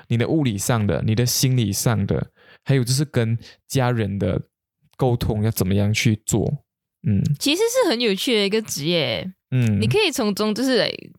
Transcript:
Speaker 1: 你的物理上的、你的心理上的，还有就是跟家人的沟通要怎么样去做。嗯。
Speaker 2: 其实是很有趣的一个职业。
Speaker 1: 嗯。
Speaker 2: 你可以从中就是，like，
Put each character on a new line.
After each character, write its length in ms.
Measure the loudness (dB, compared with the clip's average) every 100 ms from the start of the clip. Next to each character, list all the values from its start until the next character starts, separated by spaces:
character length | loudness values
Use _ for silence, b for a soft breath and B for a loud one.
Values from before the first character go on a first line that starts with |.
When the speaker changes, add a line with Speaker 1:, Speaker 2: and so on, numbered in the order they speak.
| -4
Speaker 1:
你 80 | -2
的 100 | 0
物 160 | 0 0
理 120 | -2
上 300 | 0 0 0
的、 160 | 0 0
你 80 |
的 120 | 0 0
心 320 | 2 2 2
理 160 | 0
上 340 | 0 0 0 0
的， 240 | -2 -4 B B B
还 120 | 0 0
有 80 |
就 100 | 2
是 100 | 0
跟 340 | 0 0 0 -2 B B _
家 240 | -2 0
人 260 | 0 -2 -2
的 260 | -2 -2 -6 _ _ _ _ -2
沟 220 | 0 2
通 260 | 0 0
要 80 | 0
怎 160 | 0 0
么 60 |
样 200 | 2 2
去 220 | 2 0 0 0
做。 380 | 0 0 -4 -8 _ _ _ -2
嗯。 160 | 0 0 -2
Speaker 2:
其 160 | 0
实 80 | 0 2 2
是 60 | 2
很 100 | 2
有 160 | 0 0
趣 200 | 0 0
的 100 | 2
一 40 |
个 120 | -2
职 240 | -4 -4 -2
业。 480 | 0 0 -2 -6 -12 _
Speaker 1:
嗯。 300 | 0 2 2
Speaker 2:
你 60 | 2
可 100 | 2
以 100 | 0
从 240 | 0 -2
中 220 | 0 -2 0
就 80 |
是， 180 | 0 2
like， 300 | 0 -4 -14